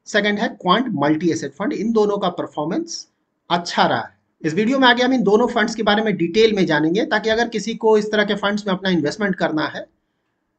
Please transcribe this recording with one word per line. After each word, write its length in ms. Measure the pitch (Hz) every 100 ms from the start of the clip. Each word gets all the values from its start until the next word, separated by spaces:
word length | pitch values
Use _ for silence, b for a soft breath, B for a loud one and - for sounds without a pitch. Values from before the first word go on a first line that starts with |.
| -
Second 320 | 214 208 202
है 80 | 240 -
quant 240 | 180 196 254 160
मल्टी 360 | 143 156 180
एसेट 220 | 147 143
fund। 200 | - 208
इन 180 | 202 214
दोनों 260 | 226 208 202
का 120 | 190
performance 760 | 180 - - 156 220 339 - - _ _ _ -
अच्छा 360 | 175 175 - 180
रहा 140 | 127
है। 140 | 110 _ _ _
इस 120 | 160
video 260 | 160 220 277
में 80 | 262
आगे 160 | 240
हम 100 | 247
इन 100 | 262
दोनों 240 | 196 214 240
funds 280 | 233 220 -
के 80 |
बारे 180 | 208 208
में 120 | 220 196
detail 360 | 170 220 226 202
में 100 | 160
जानेंगे, 400 | 151 156 185 302
ताकि 240 | 214 220
अगर 180 | 220 233
किसी 260 | 220 196 220
को 220 | 220 214
इस 140 | 214
तरह 120 | 214
के 120 | 208 202
funds 320 | 202 208 208
में 60 |
अपना 160 | 185 190
investment 460 | 175 143 151 208 185
करना 300 | 160 151 147
है, 180 | 170 - _ _ _ _ _ _